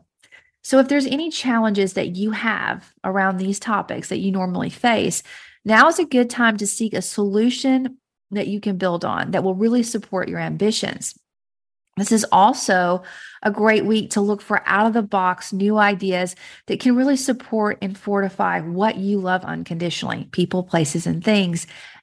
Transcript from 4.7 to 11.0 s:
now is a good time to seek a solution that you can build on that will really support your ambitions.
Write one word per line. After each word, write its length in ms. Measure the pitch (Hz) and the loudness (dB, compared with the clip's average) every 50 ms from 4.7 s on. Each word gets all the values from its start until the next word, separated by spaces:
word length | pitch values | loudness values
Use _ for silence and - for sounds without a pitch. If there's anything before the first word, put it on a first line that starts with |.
| - - - 240 226 208 - 170 170 - - - - - - - - _ - | -4 -2 0 2 2 2 2 0 -2 -4 -8 -10 -16 -20 -20 -20 -20 _ 0
now 240 | 202 220 220 269 330 | 4 6 6 6 6
is 100 | 330 370 | 6 2
a 60 | 339 | 0
good 240 | - 269 247 240 240 | 2 2 2 2 2
time 300 | 240 - 240 226 214 202 | 0 0 2 2 2 0
to 80 | 208 | -2
seek 260 | 196 - - 226 214 - | -4 -4 -2 -4 -4 -2
a 80 | - | -4
solution 960 | 185 - - 214 202 202 196 214 226 247 247 - - 269 262 262 262 262 262 - _ _ _ _ _ - 196 | -6 -4 -2 -2 0 2 2 2 2 2 0 0 0 2 2 2 0 -2 -8 -12 _ _ _ _ _ -8 -6
that 160 | 208 - - | -4 -4 -4
you 120 | 202 208 | -4 -4
can 160 | - 208 190 | -4 -4 -2
build 260 | 180 190 185 170 170 - | -2 0 -2 -2 -2 -2
on 280 | - 92 85 - - | -2 -2 -2 -2 -2
that 140 | 185 175 175 | -2 0 0
will 100 | 196 185 | 0 0
really 300 | 185 220 226 240 247 226 | 2 2 2 2 2 0
support 440 | 233 - 214 - - - 185 - - | 0 -4 -6 -6 -6 -6 -6 -4 -4
your 120 | 175 170 | -6 -6
ambitions. 760 | 165 160 160 160 196 214 220 - - - - - | -6 -6 -4 0 0 0 0 0 -4 -6 -6 -8